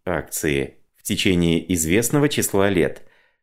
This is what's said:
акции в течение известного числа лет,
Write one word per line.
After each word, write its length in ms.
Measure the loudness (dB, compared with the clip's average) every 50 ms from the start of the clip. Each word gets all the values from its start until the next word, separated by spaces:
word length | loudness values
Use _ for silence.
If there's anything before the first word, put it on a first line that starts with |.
| -8
акции 720 | -6 -6 -6 -6 -8 -8 -4 -2 -2 0 0 -2 -6 -10 _ _ _ _ _
в 60 | -6
течение 680 | -6 -4 0 2 2 2 4 4 2 2 0 0 -2 -2
известного 540 | -2 0 0 0 0 0 2 0 2 0 0
числа 420 | 0 -2 -4 0 2 2 2 2
лет, 340 | 2 2 0 0 -2 -8 -18 -20 _ _ _ _ _ _